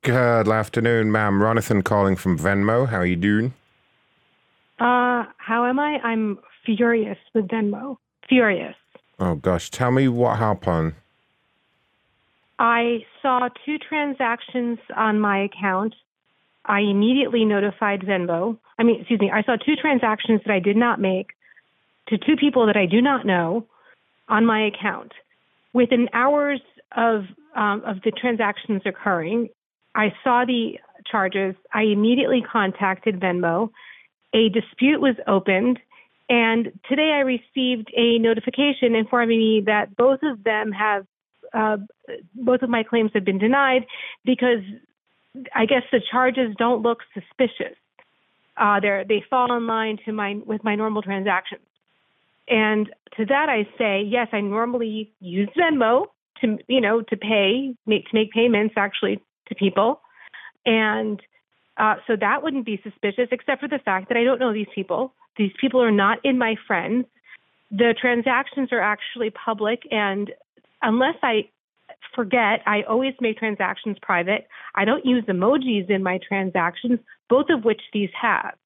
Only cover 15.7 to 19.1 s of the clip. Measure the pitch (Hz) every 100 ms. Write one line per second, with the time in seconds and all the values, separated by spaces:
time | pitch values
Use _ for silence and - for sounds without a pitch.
15.7 | 185 214 - _ _ _ _ _ _ -
16.7 | 202 208 202 214 254 269 233 214 208 202
17.7 | 190 214 202 185 190 175 170 196 220 _
18.7 | - 233 220 -